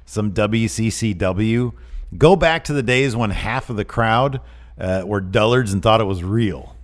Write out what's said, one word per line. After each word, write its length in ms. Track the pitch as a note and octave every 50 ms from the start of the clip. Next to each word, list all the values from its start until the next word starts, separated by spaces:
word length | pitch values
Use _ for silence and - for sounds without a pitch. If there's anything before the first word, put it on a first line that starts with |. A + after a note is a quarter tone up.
| -
Some 280 | - - G#2+ G#2 G#2+ F#2
W 340 | A2+ G#2 G#2 A2 A#2 A2+
C 240 | G#2+ - - A2 A2+
C 240 | G#2+ - - A2+ G2+
W. 560 | F2 G2+ F#2 F#2 F#2 G#2+ A2 A2+ A#2 B2 A#2+ A2+ - - - - - - - - F2
Go 160 | C3 D#3+ F#3+
back 300 | F3 E3+ E3 D#3+ E3 -
to 80 | - D3
the 100 | C#3+ B2
days 320 | A2 B2+ B2+ C3+ C#3 A2+
when 160 | A#2 A#2 G#2
half 400 | - - - - A#2 C3 - -
of 60 | B2
the 80 | G#2 G2+
crowd, 560 | - - - A#2 A2+ A2 A#2 C3 C#3+ C3+ C3 - - - - - - - -
uh, 240 | - F#2 F#2 F#2+ F#2
were 140 | G2+ G#2 G2+
dullards 520 | F#2+ F#2 F#2+ A#2 G#2+ A2+ A#2+ B2+ B2+ G#2 G2
and 80 | G2
thought 200 | E2 A2+ A2 A2
it 40 | A2
was 180 | G2 G2 F2+ F2
real. 500 | F#2 G2+ A#2 A#2 G2+ E2+ C#2 - - - -